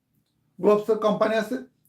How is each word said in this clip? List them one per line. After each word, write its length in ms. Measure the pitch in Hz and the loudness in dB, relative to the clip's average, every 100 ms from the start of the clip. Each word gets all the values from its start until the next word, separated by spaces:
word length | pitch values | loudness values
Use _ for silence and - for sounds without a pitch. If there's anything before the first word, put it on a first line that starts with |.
| _ _ _ _ _ - | _ _ _ _ _ -2
গ্লোবসের 380 | 190 208 208 214 | 2 2 2 0
কোম্পানি 380 | 214 185 214 220 | 0 0 0 -2
আছে, 220 | 208 254 - _ | -4 -8 -10 _